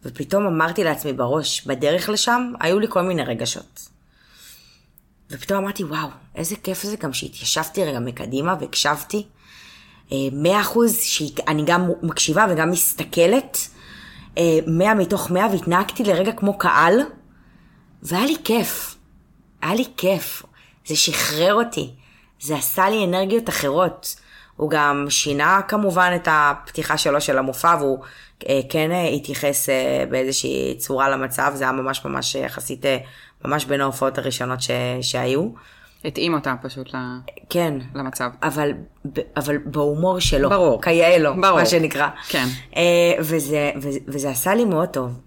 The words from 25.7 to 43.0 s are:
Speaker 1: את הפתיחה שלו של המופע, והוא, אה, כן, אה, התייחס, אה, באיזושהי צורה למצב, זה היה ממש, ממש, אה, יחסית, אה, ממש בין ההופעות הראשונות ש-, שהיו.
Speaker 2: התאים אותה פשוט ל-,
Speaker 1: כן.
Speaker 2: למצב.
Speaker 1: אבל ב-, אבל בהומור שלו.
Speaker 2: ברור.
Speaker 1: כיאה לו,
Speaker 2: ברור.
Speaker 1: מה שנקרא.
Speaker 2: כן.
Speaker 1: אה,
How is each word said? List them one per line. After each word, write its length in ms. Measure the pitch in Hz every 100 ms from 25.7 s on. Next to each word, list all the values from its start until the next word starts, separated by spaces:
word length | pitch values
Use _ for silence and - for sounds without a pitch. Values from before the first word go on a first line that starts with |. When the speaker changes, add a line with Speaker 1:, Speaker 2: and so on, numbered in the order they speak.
| 214 208 175 180 175
Speaker 1:
את 120 | 175
הפתיחה 680 | 156 147 143 - - 156 156
שלו 240 | 165 143
של 160 | 147 131
המופע, 380 | 131 131 170 170
והוא, 200 | 143 131 - - - _ -
אה, 100 | 135 131
כן, 220 | 160 156
אה, 160 | 175 170
התייחס, 640 | 143 139 139 147 143 -
אה, 340 | 135 131 135 131
באיזושהי 680 | 131 131 135 131 135 131 127
צורה 320 | - 135 135
למצב, 420 | 135 131 127 135 143
זה 80 |
היה 100 | 131
ממש, 320 | 131 131 131 143
ממש, 300 | 135 127 135
אה, 60 |
יחסית, 440 | 131 - - 131 139
אה, 120 | 131 123 - - _ 131
ממש 200 | 147 131
בין 160 | 143
ההופעות 360 | 139 131 135 135
הראשונות 440 | 131 123 127 127
ש-, 100 | 123 123 123 127
שהיו. 480 | 127 123 127 135 196 - - - - _ 160
Speaker 2:
התאים 280 | - 170
אותה 200 | 160 139 127
פשוט 320 | 131 127 131 135
ל-, 20 | 127 123 127 - -
Speaker 1:
כן. 240 | 175 170 143 127 139
Speaker 2:
למצב. 340 | 131 - 123 120
Speaker 1:
אבל 300 | 156 143 147 - - _ -
ב-, 60 | - - -
אבל 200 | 135 147 147
בהומור 540 | 151 147 147 180 180
שלו. 300 | 170 143 139
Speaker 2:
ברור. 320 | 202 175 113
Speaker 1:
כיאה 360 | - 170 165 180
לו, 240 | 151 139
Speaker 2:
ברור. 180 | 190 170
Speaker 1:
מה 60 | 170
שנקרא. 420 | 175 156 143 147 - -
Speaker 2:
כן. 160 | - 127 127 - -
Speaker 1:
אה, 60 | 170 175